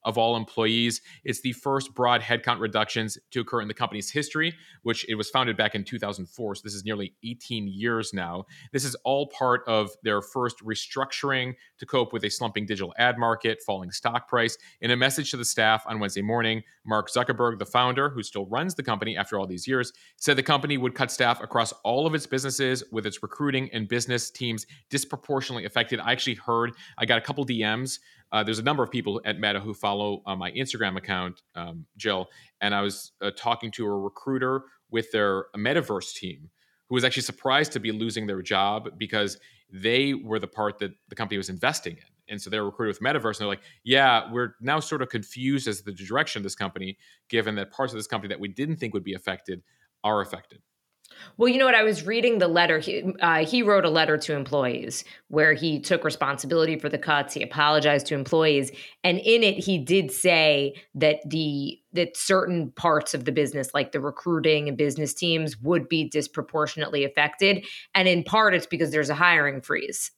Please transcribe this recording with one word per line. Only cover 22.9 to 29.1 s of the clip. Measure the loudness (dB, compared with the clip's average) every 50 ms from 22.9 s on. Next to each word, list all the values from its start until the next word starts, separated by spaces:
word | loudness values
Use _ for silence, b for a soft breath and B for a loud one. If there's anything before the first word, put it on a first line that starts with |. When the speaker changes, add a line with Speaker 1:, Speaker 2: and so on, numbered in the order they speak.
Speaker 1:
with | -6 -6 -4
its | -4 -8 -8 -12
recruiting | -12 -8 -4 -2 0 0 0 -2 -2 -4
and | -6 -4 -2
business | -2 -2 0 0 -2 -2 -2 -4
teams | -8 -6 -6 -6 -4 -6 -8 b b b b b
disproportionately | -6 -6 -4 -4 -8 -12 -6 -4 -4 -2 -2 -4 -8 -8 -8
affected. | -4 -2 -2 0 0 -2 -4
I | 0 0
actually | 0 0 0 -4 -4
heard, | -6 -2 0 0 0 0 -2 -4 B B B B B
I | 0
got | 2 2 2
a |
couple | 2 -2 -4 -4 -2
D | -4 -2 -2 0
Ms. | 0 0 -2 -2 -6 -8 -10 b b b b b b
Uh, | 0 0 0
there's | 0 -2 0
a | 0
number | 0 2 2
of | 0 -2
people | -2 -6 -4 -4